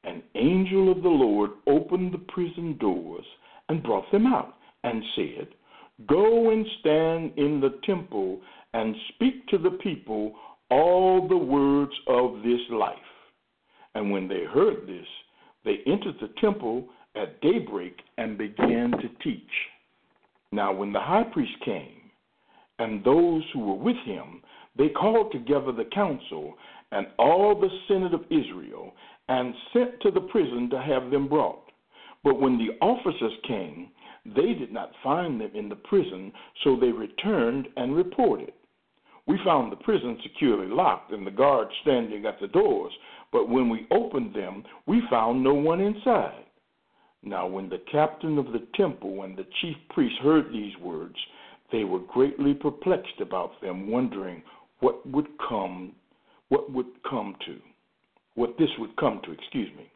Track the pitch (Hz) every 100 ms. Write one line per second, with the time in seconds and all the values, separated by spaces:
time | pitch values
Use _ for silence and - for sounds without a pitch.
0 | - 87 - - 131 185 185 190 190 180
1 | 175 156 120 104 104 - - 147 156 185
2 | 180 180 - - 170 175 170 131 107 90
3 | 82 82 - - _ - - 156 226 190
4 | - 202 233 240 - - _ _ 120 113
5 | 107 - 78 - - _ _ - - _
6 | 110 151 214 233 226 220 220 - 156 151
7 | 160 165 160 - 143 151 135 139 - 185
8 | 156 107 95 95 - - - 113 110 110
9 | - - 254 262 - 196 170 180 202 151
10 | - 107 107 - - - _ 127 165 180
11 | 185 185 185 185 139 143 139 143 143 -
12 | - 123 123 104 113 120 120 117 101 -
13 | - - _ _ _ _ _ _ _ 110
14 | 101 98 92 95 85 131 190 - - 90
15 | 87 - _ _ _ _ 110 101 - 196
16 | 202 - 107 - 214 202 120 117 131 -
17 | _ 107 101 - 147 226 113 101 87 -
18 | - - 113 104 107 107 170 233 170 233
19 | 120 - 302 233 - - - _ _ _
20 | _ _ _ _ _ 104 98 95 101 101
21 | 139 190 233 165 120 - - 95 71 -
22 | _ _ _ _ _ _ _ - 113 107
23 | 98 151 170 160 156 135 104 95 165 240
24 | - 92 69 87 _ - - - 147 147
25 | 196 226 208 135 117 143 131 117 113 196
26 | 196 135 - 80 73 - - - _ 104
27 | 98 - 131 175 208 208 190 185 - 190
28 | 185 165 - 160 - 90 65 - - -
29 | - - - 127 127 117 - 233 247 240
30 | 208 185 185 226 143 120 123 131 131 131
31 | 127 139 139 151 101 - - _ _ _
32 | - - 143 135 135 123 110 - 196 240
33 | 185 - 113 - - 110 87 78 90 _
34 | - - - 107 185 233 123 107 - -
35 | 131 160 175 120 107 107 104 104 - 202
36 | 135 92 95 - - - 143 123 123 110
37 | 107 - 196 202 117 135 131 - 123 151
38 | 359 - 233 107 - - _ _ _ _
39 | _ - - 185 185 151 113 101 - 208
40 | 123 113 - - 135 104 92 120 175 92
41 | - 104 98 98 139 135 107 - 156 127
42 | 113 104 107 - 101 175 208 107 87 -
43 | - - - 120 113 123 120 113 107 185
44 | 233 139 113 104 92 98 - - - 220
45 | 233 120 113 127 131 143 156 175 196 214
46 | 262 214 85 60 - _ _ _ _ _
47 | _ _ 104 95 90 92 95 92 - 147
48 | 156 - 165 151 131 113 - - 190 131
49 | 98 98 95 95 95 - 175 147 _ -
50 | 123 - 139 156 139 113 104 95 87 80
51 | 85 - - - - - _ 113 101 92
52 | 90 123 135 139 143 143 151 143 185 185
53 | - - 95 92 87 - 98 92 98 117
54 | 127 98 95 85 - - _ _ 127 -
55 | - 135 151 - - 110 92 92 92 -
56 | _ _ _ _ _ 135 - 131 123 -
57 | - 127 101 87 - 65 _ _ _ _
58 | _ _ _ - 120 - 151 - 110 -
59 | 147 - - 78 - - 101 - -